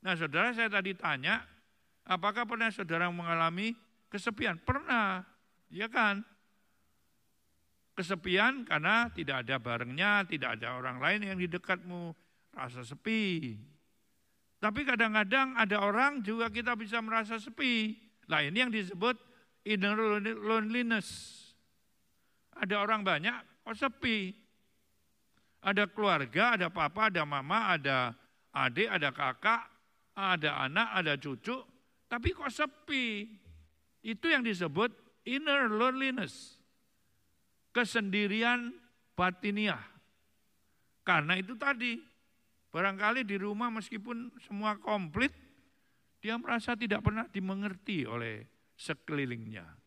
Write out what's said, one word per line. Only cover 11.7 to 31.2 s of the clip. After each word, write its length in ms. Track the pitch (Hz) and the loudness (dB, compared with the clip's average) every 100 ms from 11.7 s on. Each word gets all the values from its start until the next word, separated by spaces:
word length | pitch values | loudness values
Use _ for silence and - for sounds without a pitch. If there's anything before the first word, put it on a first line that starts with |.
| 180 180 175 170 165 _ _ _ | -4 -4 -8 -8 -12 _ _ _
rasa 320 | - 127 123 120 | -10 -10 -10 -12
sepi. 720 | 139 - 220 202 170 143 104 107 - _ _ _ _ _ _ _ _ | -8 -2 0 2 0 -4 -10 -14 -20 _ _ _ _ _ _ _ _
Tapi 180 | 214 214 285 | -2 0 0
kadang-kadang 720 | 247 226 214 202 262 269 254 | 4 4 4 4 4 2 2
ada 240 | 220 208 | 2 4
orang 400 | 202 208 277 285 | 4 6 4 2
juga 240 | 202 226 233 | -2 0 0
kita 320 | 220 233 240 | -2 -2 -2
bisa 240 | 220 233 | -2 -4
merasa 400 | 220 226 214 220 | 0 0 0 -6
sepi. 560 | 208 226 269 233 220 214 - _ - | -8 -2 2 4 2 -2 -12 _ 0
Nah, 80 | 160 | 2
ini 240 | 147 185 | 2 2
yang 80 | 254 | 2
disebut 480 | 220 185 190 226 247 - - _ _ - | 0 -4 0 0 0 -6 -20 _ _ -2
inner 320 | 214 196 214 | 2 2 2
lonely-, 400 | 220 208 202 220 | 4 2 0 -4
loneliness. 680 | 208 226 214 233 233 226 - - - - - _ _ _ _ _ _ _ _ _ _ | 0 2 2 0 2 0 -2 -10 -14 -18 -20 _ _ _ _ _ _ _ _ _ _
Ada 320 | - 196 202 202 | -6 0 0 2
orang 160 | 220 | 2
banyak, 640 | 190 160 180 240 - _ - | 2 2 0 -4 -10 _ -12
kok 80 | |
sepi? 720 | 214 277 - 262 220 185 185 _ _ _ _ _ _ _ _ _ _ _ _ | -2 -2 -2 -2 0 -2 -10 _ _ _ _ _ _ _ _ _ _ _ _
Ada 240 | 190 202 208 | 0 2 2
keluarga, 720 | - 208 165 127 113 233 226 | 2 2 2 2 2 4 4
ada 80 | 175 | 0
papa, 400 | - 151 185 220 | 0 -2 2 2
ada 160 | 180 | 2
mama, 480 | 151 143 135 202 214 | 0 -2 0 0 2
ada 400 | 170 143 131 123 117 _ _ _ | 0 2 2 0 -4 _ _ _
adik, 320 | 147 131 123 | 0 0 2
ada 240 | 220 190 147 127 | 0 2 0 0
kakak, 480 | 139 131 208 233 233 _ _ _ _ | -4 0 2 2 -2 _ _ _ _
ada 480 | - 196 180 151 143 | -4 0 2 0 0
anak, 320 | 135 160 226 | -2 0 0
ada 240 | 202 160 | 2 0
cucu, 400 | 143 | 0